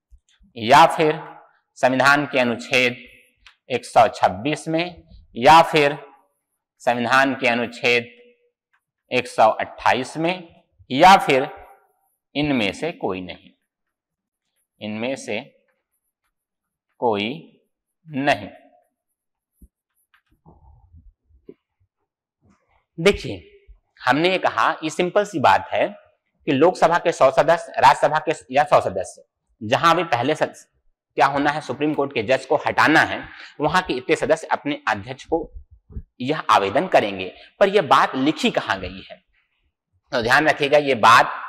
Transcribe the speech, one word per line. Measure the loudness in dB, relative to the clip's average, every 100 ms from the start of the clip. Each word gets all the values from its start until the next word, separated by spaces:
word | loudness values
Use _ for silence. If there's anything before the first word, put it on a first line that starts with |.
| _ _ _ _ _ -10
या | 4 6 6
फिर | 4 -2 -2 -10 -20 _ _ _ _
संविधान | -2 2 2 2 0
के | -2
अनुच्छेद | -2 -4 -2 0 0 -2 -16 -20 _ _ _ _ _
एक | -8 0
सौ | 4 4
छब्बीस | 2 -2 -2 -6 -6 -4
में, | -4 -4 -10 _ -20 _ 0
या | 6 6
फिर | 6 2 0 -2 -12 _ _ _ _ _ _ _
संविधान | -4 -4 0 2 2 0
के | -2
अनुच्छेद | -2 -4 -4 -2 0 -2 _ -20 _ _ _ _ _ _ _ _
एक | -6 -4
सौ | 2 2
अट्ठाईस | 2 -8 -4 -2 -2 -4 -4
में, | -4 -6 -12 _ _ _ _
या | 4 6 6
फिर | 4 0 -2 -10 -20 _ _ _ _ _ _ -6
इनमें | -2 0 -2
से | -4 -8
कोई | -8 -8 -8
नहीं, | -10 -18 _ _ _ _ _ _ _ _ _ _ _ _ _ _
इनमें | -12 -8 -8 -10
से | -8 -10 -10 _ _ _ _ _ _ _ _ _ _ _ _ _ _ _
कोई | -4 -2 -4 -8 -18 _ _ _ _ _ -14
नहीं। | -6 -4 -4 -6 -20 _ _ _ _ _ _ _ _ _ _ -20 _ _ _ _ _ _ _ _ _ _ _ _ -20 -20 _ _ _ -20 -20 _ _ _ _ _ _ _ _ _ _ _ _ _ -2
देखिए, | 0 0 -6 -14 -16 _ _ -20 _ _
हमने | -2 0 0
ये | 0
कहा, | -2 -2 -2 -2
ये | -8
सिंपल | -6 -2 -2 -2
सी | 0
बात | 2 2 0
है | -4 -4 -6 _ _ _ _ -4
कि |
लोकसभा | 2 2 2 0 0
के | -2
सौ | 2 2
सदस्य, | 4 2 0 -2 2
राज्यसभा | 2 4 0 -2
के | -4 -8 -4
या | -2
सौ | 2 2
सदस्य, | 0 -6 -10 -14 _ _ _ _
जहां | -4 0 2 2
भी | 0
पहले | -2 -2 -2
सदस्य | -4 -6 _ _ _ _ _ 0
क्या | 0
होना | 2 -2
है, | -4
सुप्रीम | -8 -6 -4
कोर्ट | -2 -4
के | -4
जज | -2 -2 0
को | -2
हटाना | -2 0 2 4
है, | 2 -4 -12 -20 -20 -6
वहां | -2 -2
के | -2
इतने | -8 -2 -2
सदस्य | 0 -2 -2
अपने | -6 -6 -6 -4
अध्यक्ष | -6 -8 -16 -6
को | -6 -6 -16 -20 _ _ -18 -18 _
यह | -8 -6 2
आवेदन | 2 2 -2 0
करेंगे। | 0 0 -6 -12 -14 -20 _
पर | 2
यह | 2
बात | 2 2 2 0
लिखी | -2 0 -2
कहां | -4 -4 -6
गई | -6 -16
है? | -20 -20 _ _ _ _ _ _ _ _ _
तो | -4
ध्यान | 2 2 2
रखिएगा, | 0 2 2
यह | 2 4
बात | 6 6 4 -2